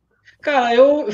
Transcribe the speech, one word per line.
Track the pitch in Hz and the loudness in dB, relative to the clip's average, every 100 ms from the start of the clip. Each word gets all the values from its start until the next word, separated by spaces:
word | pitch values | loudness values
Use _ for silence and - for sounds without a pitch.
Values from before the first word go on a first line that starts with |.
| _ _ _ _ | _ _ _ _
Cara, | - 277 240 | -6 -4 0
eu | 233 269 294 208 | 2 2 2 -6